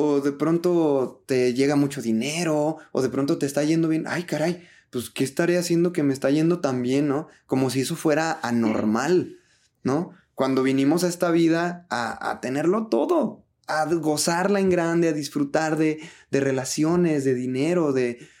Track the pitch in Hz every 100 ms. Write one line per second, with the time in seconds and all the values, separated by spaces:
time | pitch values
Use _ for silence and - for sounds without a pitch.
0 | 147 143 143 139 151 170 180 175 156 139
1 | 123 - - 131 123 120 139 143 143 139
2 | 113 110 135 160 170 151 151 156 - 139
3 | 131 131 139 165 139 143 151 165 165 160
4 | - 151 180 147 160 175 - - _ 123
5 | 113 - 135 - 170 175 175 170 175 170
6 | 143 135 135 151 160 175 139 127 123 135
7 | 147 139 156 - - 131 135 131 127 165
8 | 160 151 160 - 120 120 110 107 107 110
9 | 143 180 - - _ _ _ _ 131 143
10 | 180 - _ - 131 131 131 135 139 170
11 | 180 165 175 170 165 165 175 175 - 120
12 | 113 - - 110 123 139 160 214 220 226
13 | 285 339 247 - _ _ - 156 151 165
14 | 151 147 175 170 190 202 190 175 165 170
15 | 165 151 143 151 139 160 156 156 156 156
16 | 165 - _ 139 135 131 127 - 156 175
17 | 170 151 135 123 127 127 151 180 151 131
18 | 123 120 - _